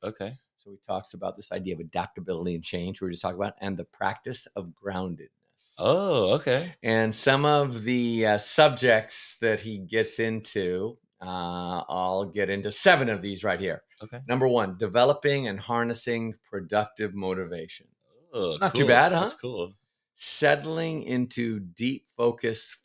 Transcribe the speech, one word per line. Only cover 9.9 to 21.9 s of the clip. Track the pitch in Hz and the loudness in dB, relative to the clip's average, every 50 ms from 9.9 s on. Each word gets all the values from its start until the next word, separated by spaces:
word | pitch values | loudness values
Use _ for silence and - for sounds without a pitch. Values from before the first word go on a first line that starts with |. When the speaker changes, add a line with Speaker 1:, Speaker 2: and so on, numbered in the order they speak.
| 110 113 110 110 - - | 0 0 0 0 -2 -2
Speaker 2:
into, | 113 113 110 110 107 - - 104 92 90 90 92 101 117 147 _ _ _ _ - | -2 -2 -2 -4 -6 -6 -4 -2 -2 -2 -2 -2 -4 -6 -8 _ _ _ _ -16
uh, | 92 92 92 90 87 87 87 90 87 87 92 85 - - | -12 -8 -6 -6 -6 -4 -4 -6 -4 -4 -4 -6 -4 -4
I'll | 80 92 92 92 95 95 101 87 | -4 -2 0 0 0 0 -2 -2
get | 82 104 98 90 | -2 -2 -2 -2
into | 98 98 98 104 | -2 -4 -4 -4
seven | - - - 196 175 143 131 117 | -2 4 6 6 6 6 4 0
of | 107 92 | -2 -4
these | 90 101 98 90 104 | -6 -8 -8 -4 -2
right | 101 92 92 | -2 -2 -2
here. | 98 87 76 - _ _ _ - | -2 -4 -6 -6 _ _ _ -18
Speaker 1:
Okay. | 107 - 120 123 135 117 | -18 -16 -14 -10 -6 -2
Speaker 2:
Number | 123 131 131 127 | 0 2 4 4
one, | 120 117 101 95 90 | 4 2 2 0 -2
developing | 92 110 95 95 120 123 139 143 - - 143 139 139 131 110 | -4 -2 2 4 6 6 6 4 4 2 0 0 0 -2 -4
and | 98 101 | -6 -6
harnessing | - - 117 117 117 117 117 113 - 123 117 117 113 113 107 - _ - | -4 -2 -2 0 0 -2 -2 -4 -4 -4 -4 -4 -4 -6 -8 -12 _ -10
productive | 104 98 90 80 104 107 107 - - - 107 98 95 | -10 -10 -6 0 0 0 0 0 -4 -6 -6 -6 -4
motivation. | 101 95 95 92 92 90 85 87 82 80 82 - - _ _ _ _ _ _ _ _ _ _ | -4 -4 -4 -2 -4 -4 -6 -8 -10 -12 -12 -16 -20 _ _ _ _ _ _ _ _ _ _
Speaker 1:
Oh, | - 113 95 85 78 - | -4 -2 -2 -2 0 0
Speaker 2:
Not | 190 180 - | 0 2 4
too | 185 | 4
Speaker 1:
cool. | 139 123 | 6 8
Speaker 2:
bad, | 120 123 147 185 | 8 8 8 6
huh? | 185 165 | 4 2
Speaker 1:
That's | 190 247 - | 0 -2 -4
cool. | - - 127 120 92 87 95 98 _ _ _ _ _ _ _ _ | -8 -10 -8 -6 -6 -8 -8 -10 _ _ _ _ _ _ _ _
Speaker 2:
Settling | - - - - - 151 143 143 143 143 160 160 160 165 160 156 151 - | -12 -10 -8 -2 2 4 4 4 4 0 -4 -4 -4 -4 -4 -6 -6 -6
into | - 127 127 127 123 - 123 117 113 110 104 | -4 -2 -2 -2 -2 -2 -4 -4 -2 -4 -6
deep | 95 87 85 - 117 127 | -8 -10 -6 -4 -2 -2